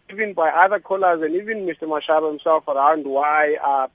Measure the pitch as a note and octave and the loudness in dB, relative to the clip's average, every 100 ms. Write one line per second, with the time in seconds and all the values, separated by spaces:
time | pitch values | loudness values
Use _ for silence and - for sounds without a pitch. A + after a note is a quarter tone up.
0 | - G3 G#3+ D#3+ D#3 D3 F#3+ G3+ - F#3+ | -14 -8 -6 -2 0 4 2 2 -4 0
1 | F#3 E3+ D#3 F3 G#3 A3 F#3 D#3+ D#3+ D3+ | 2 0 -2 -4 -4 -6 -6 -8 -6 -4
2 | - D#3 D#3 D3+ E3 D#3 - C#3 C#3+ D#3 | 0 0 0 -2 0 0 0 2 2 2
3 | C#3 C3+ D3 D3+ D3+ D3+ D3 C#3 C3 | 0 -2 0 2 2 0 0 0 -2